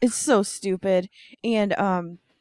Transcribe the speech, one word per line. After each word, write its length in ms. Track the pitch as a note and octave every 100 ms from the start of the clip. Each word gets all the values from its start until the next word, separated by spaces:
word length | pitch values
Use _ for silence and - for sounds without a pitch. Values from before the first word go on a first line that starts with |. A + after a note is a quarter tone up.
It's 140 | A#3+ -
so 260 | D4+ A3
stupid. 640 | G3 - G3 F#3 G3 F#3 F#3 - - -
And, 280 | A3+ A3 G3+ -
um, 400 | G3 F3+ E3+ F3 _ _